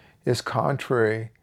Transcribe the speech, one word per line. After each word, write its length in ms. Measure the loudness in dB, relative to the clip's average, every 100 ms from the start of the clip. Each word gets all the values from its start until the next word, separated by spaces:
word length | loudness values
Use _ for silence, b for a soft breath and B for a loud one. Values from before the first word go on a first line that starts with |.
| B B
is 180 | -2 -2
contrary 880 | 0 -2 0 -2 0 2 2 0 -6 _